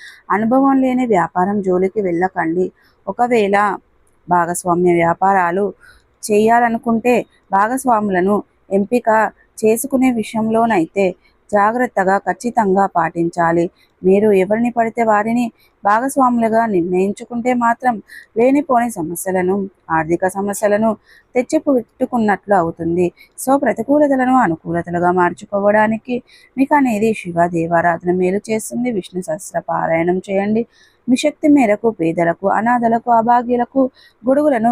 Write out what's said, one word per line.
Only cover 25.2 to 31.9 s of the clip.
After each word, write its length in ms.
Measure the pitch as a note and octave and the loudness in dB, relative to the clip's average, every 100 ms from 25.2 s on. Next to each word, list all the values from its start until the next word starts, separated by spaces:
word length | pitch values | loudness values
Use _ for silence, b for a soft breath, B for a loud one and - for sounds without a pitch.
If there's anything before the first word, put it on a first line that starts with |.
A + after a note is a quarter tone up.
మార్చుకోవడానికి 960 | F3 F3 - G3+ G3+ G#3 G#3+ A3 - B3 b b b - | 0 -2 -6 -2 2 2 2 -2 -6 -8 b b b -4
మీకు 200 | C4+ D4 | 0 2
అనేది 300 | C4 G#3 A3 G#3+ | 2 0 0 -2
శివ 240 | F3 E3+ F3 | -4 -2 0
దీపారాధన 580 | E3+ E3 E3+ E3+ E3+ F3+ F#3 | 0 0 0 0 0 -2 0
మేలు 220 | F3+ G3+ - | 0 -2 -4
చేస్తుంది. 400 | A3 - A#3 B3 G#3+ | -6 -6 -6 -4 -6
విష్ణు 240 | - F3+ F3+ | -8 -10 -8
సహస్ర 280 | D#3 - E3+ - | -8 -8 -8 -6
పారాయణం 480 | E3 E3 E3 F3 F#3 G3+ | -4 -2 -2 0 -2 -2
చేయండి. 360 | G3 G3+ A3 A#3 b b b - | -4 -2 -2 -4 b b b -2
మీ 80 | B3 | -2
శక్తి 240 | D4 - D#4 C#4+ | -2 0 2 4
మేరకు 320 | A3+ G#3 A3+ | 4 2 -2